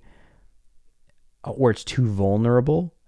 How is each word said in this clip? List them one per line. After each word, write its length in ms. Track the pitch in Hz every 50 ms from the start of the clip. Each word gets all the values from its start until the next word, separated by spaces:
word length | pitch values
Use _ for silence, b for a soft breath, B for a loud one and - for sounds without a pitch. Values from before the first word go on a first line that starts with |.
| b b b b b b b b b b b b _ _ - - - _ _ _ _ _ _ _ _ _ _ _ -
uh, 60 | -
or 220 | 107 - 131 120
it's 120 | 104 - -
too 240 | - - - 123 110
vulnerable, 840 | 104 98 98 98 101 107 113 117 123 123 127 147 151 165 180 170 - _ _